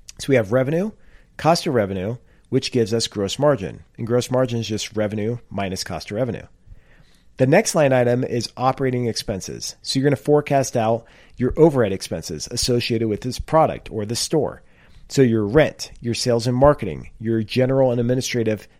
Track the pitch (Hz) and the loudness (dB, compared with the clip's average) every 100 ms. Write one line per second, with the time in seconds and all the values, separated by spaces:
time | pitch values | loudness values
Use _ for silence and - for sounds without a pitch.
0 | - - - 131 101 123 131 160 214 - | -20 -8 2 2 4 0 0 -2 -4 -8
1 | - - _ - 151 170 - 127 98 95 | -20 -20 _ -2 2 2 2 0 0 -2
2 | 95 123 - _ _ 131 - 123 107 113 | -6 -8 -12 _ _ -4 0 0 2 0
3 | - 107 98 - 147 135 87 104 - - | -2 -2 -4 0 2 0 -2 -12 -18 -10
4 | 113 123 - 127 127 117 107 107 - 104 | -2 -2 0 0 0 -2 -4 -6 -6 -4
5 | 107 107 104 120 - 98 98 92 - 85 | -4 -2 -4 -6 -8 -6 -6 -6 -8 -10
6 | - 104 123 92 - - - - - - | -8 -4 -4 -6 -12 -20 -20 -20 -20 -20
7 | - _ _ - 131 180 - 170 143 127 | -20 _ _ 0 4 4 4 2 4 4
8 | 120 123 131 120 - - 127 131 135 123 | 2 2 0 -4 -6 -4 -2 0 -2 -2
9 | 120 104 - 98 - 58 - - - 135 | -4 -4 -6 -6 -8 -12 -12 -12 -6 0
10 | 139 135 - 147 147 139 131 127 110 117 | 2 2 2 2 4 0 0 0 0 0
11 | - - - - 123 - 160 139 107 95 | -4 -20 -16 -4 -2 4 6 6 2 -2
12 | - 87 - 78 - 120 - 120 - 113 | -6 -8 -8 -10 -8 -4 0 0 0 -2
13 | 113 101 127 123 - 160 139 69 - 110 | -2 -2 -6 -8 0 2 2 -2 -10 -8
14 | 104 120 - 160 95 - - _ - - | -6 -6 -2 0 -2 -4 -18 _ -20 -20
15 | - - 127 110 101 135 131 - - - | -2 4 4 4 2 4 4 0 -14 -10
16 | 117 113 123 117 117 123 143 147 98 71 | -6 -4 0 0 0 4 4 4 -2 -8
17 | - - 110 113 110 123 127 135 131 120 | -12 -8 -2 -2 0 0 2 2 2 2
18 | 120 127 127 123 110 107 - - | 0 -2 -2 -2 -2 -2 -6 -20